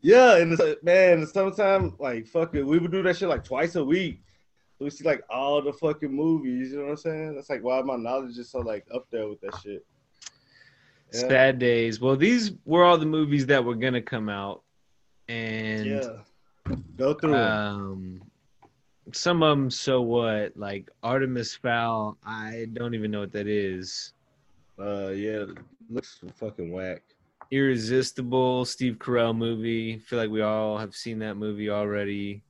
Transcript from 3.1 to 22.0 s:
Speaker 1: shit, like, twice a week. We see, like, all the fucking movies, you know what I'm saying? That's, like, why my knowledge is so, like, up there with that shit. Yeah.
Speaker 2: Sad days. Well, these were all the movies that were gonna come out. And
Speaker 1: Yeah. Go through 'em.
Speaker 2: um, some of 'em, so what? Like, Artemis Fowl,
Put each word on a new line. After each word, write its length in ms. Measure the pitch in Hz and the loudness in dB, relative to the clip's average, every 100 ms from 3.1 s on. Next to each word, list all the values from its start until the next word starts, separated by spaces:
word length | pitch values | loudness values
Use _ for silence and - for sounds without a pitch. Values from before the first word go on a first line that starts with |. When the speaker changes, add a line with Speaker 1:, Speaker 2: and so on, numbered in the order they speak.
| 175 | 0
Speaker 1:
shit, 120 | 190 | 0
like, 160 | 135 | -2
twice 320 | - 131 160 170 | -2 -2 -2 0
a 80 | |
week. 360 | 139 175 180 - _ _ _ _ _ _ | 0 0 0 -8 _ _ _ _ _ _
We 100 | 143 | -10
see, 140 | 143 | -4
like, 180 | 160 139 - | -2 -2 -2
all 320 | 120 139 147 | -4 0 0
the 100 | 143 | 0
fucking 400 | 139 160 151 147 | -2 -4 -2 -4
movies, 600 | 135 160 160 131 123 131 | -2 0 0 -2 -4 -6
you 60 | 143 | -8
know 80 | 143 | -8
what 40 | |
I'm 60 | 147 | -6
saying? 380 | 165 156 156 143 | -6 -6 -8 -10
That's, 120 | - | -8
like, 140 | 131 | -4
why 180 | 117 131 | 0 0
my 120 | 135 | 0
knowledge 420 | 127 117 131 131 120 | -4 -4 -4 -6 -12
is 140 | 120 | -10
so, 80 | 131 | -8
like, 260 | 113 104 - | -6 -8 -8
up 140 | 123 - | -10 -8
there 160 | 117 107 | -8 -6
with 120 | 104 | -8
that 120 | 95 - | -12 -12
shit. 240 | 104 98 _ _ _ _ - _ _ _ - _ _ _ _ | -12 -14 _ _ _ _ -20 _ _ _ -20 _ _ _ _
Yeah. 60 | 113 | -4
Speaker 2:
Sad 380 | 127 131 135 131 | 2 6 6 4
days. 400 | 123 117 117 107 | 2 2 0 0
Well, 160 | 123 135 | 0 4
these 340 | 180 247 214 185 | 4 2 0 -8
were 180 | - 165 | 0 6
all 160 | 175 170 | 8 6
the 80 | 156 | 4
movies 400 | 156 151 143 131 | 0 2 2 4
that 180 | 143 | 2
were 120 | 120 117 | 2 -2
gonna 260 | 131 123 | 0 -2
come 260 | 113 120 107 | -4 -6 -4
out. 360 | 101 98 - _ _ _ _ _ _ - | -6 -6 -10 _ _ _ _ _ _ -12
And 580 | 117 113 110 110 107 107 | -8 -6 -6 -4 -4 -4
Speaker 1:
Yeah. 360 | 104 127 110 - _ _ _ - - - - | -4 -6 -10 -20 _ _ _ -8 -8 -10 -2
Go 180 | 131 | 0
through 220 | 151 160 139 | 0 2 4
'em. 40 | |
Speaker 2:
um, 840 | 113 107 104 101 98 95 92 92 95 _ _ _ _ _ _ _ - | 4 0 -2 -6 -8 -10 -12 -14 -20 _ _ _ _ _ _ _ -16
some 320 | - 175 175 | -4 -2 4
of 120 | 156 143 | 4 4
'em, 140 | 131 | 0
so 320 | - - 131 | -4 0 0
what? 540 | 120 120 117 107 104 - | 2 0 0 -2 -4 -8
Like, 340 | 101 101 98 _ | -10 -10 -12 _
Artemis 540 | 117 131 131 123 110 | -2 0 0 -4 -6
Fowl, 640 | - 127 117 117 113 | -6 -2 0 0 -2